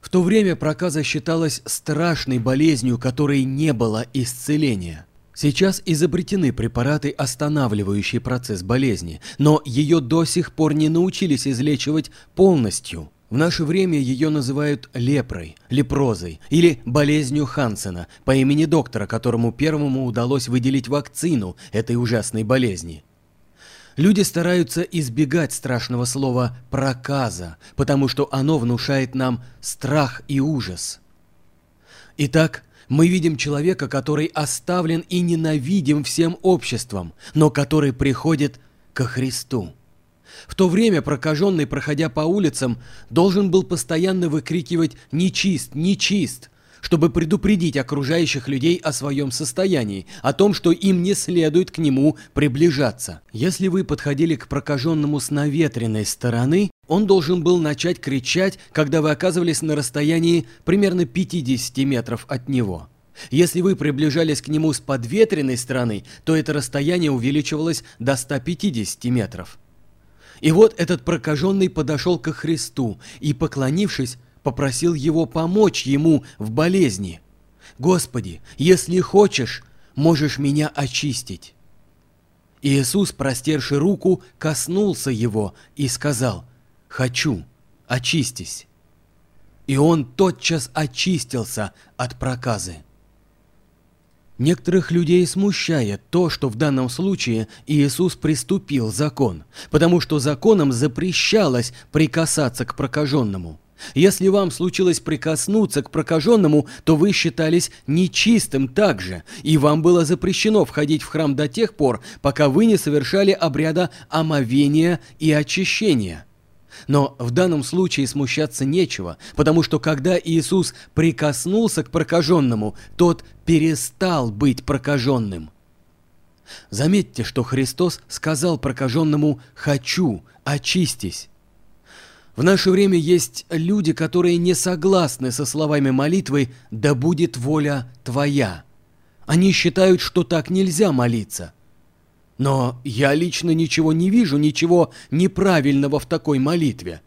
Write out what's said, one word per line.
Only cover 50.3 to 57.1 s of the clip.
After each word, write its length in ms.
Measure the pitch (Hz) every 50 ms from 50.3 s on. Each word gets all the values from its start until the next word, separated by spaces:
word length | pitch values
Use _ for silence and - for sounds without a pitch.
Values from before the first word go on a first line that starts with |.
| 139
том, 200 | - 196 208 185
что 180 | - - 175
им 300 | 165 - - 196 190 175
не 140 | 170 190 202
следует 560 | - - - 185 175 160 156 147 175 185 -
к 80 | - -
нему 360 | 165 147 131 131 139 156 151 - - - _
приближаться. 840 | - 147 147 120 139 160 175 147 131 147 117 101 - - - 87 80 _ _ -
Если 360 | 110 123 180 175 - 190 190
вы 140 | 170 190 185
подходили 520 | - 147 - - 143 143 135 160 165 160
к 120 | 127 - -
прокажённому 720 | 135 139 135 - 147 139 120 165 165 156 147 147 151 143
с 120 | 123 -
наветренной 720 | 151 143 143 151 139 156 165 143 - 120 117 113 110 107 104
стороны, 640 | - - - - 123 117 117 120 131 156 190 208 190 - _ _ -
он 200 | 156 190 214
должен 340 | 190